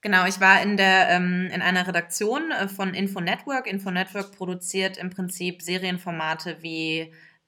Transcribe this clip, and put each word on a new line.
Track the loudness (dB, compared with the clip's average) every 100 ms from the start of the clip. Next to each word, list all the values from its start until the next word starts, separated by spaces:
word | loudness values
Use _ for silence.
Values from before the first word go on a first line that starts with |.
Genau, | 2 4 4
ich | 4
war | 6 6
in | 6 4
der, | 6 6 6
ähm, | 4 2 0 -2
in | -2
einer | 0 2 2
Redaktion, | -2 -2 -4 -2 -2 -2
äh, | -4 -4
von | -4 -6 -2
Info | -4 -2
Network. | -2 -4 -2 -4 -4
Info | -6 -4
Network | -4 -4 -6 -10 -10
produziert | -8 -8 -4 -2 -2 -2
im | -10
Prinzip | -6 -8 -4 -6 -6
Serienformate | -6 -4 -2 -4 -6 -6 -4 -4 -6 -10
wie, | -8 -6 -2 -2 -6 -14 -20 _